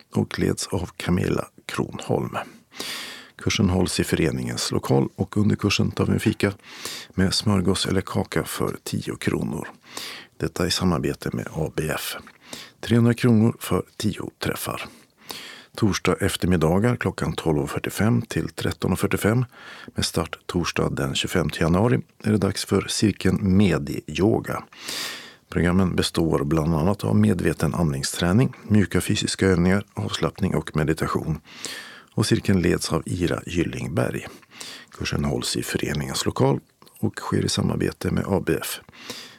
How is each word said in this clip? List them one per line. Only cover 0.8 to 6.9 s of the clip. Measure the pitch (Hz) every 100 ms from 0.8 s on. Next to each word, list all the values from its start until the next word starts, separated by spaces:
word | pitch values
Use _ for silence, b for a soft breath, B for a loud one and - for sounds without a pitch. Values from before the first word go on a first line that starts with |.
| 90 -
Camilla | - 104 92 78 - - -
Kronholm. | - - - - 113 - - B B B B B B B B B -
Kursen | - - 98
hålls | 92 90 -
i |
föreningens | 87 85 82 64 60 58 -
lokal | - - 135 131 -
och | 98 104
under | 104 101
kursen | 101 - 101
tar | 98 95
vi |
en | 98
fika | 107 98 101 101 B B B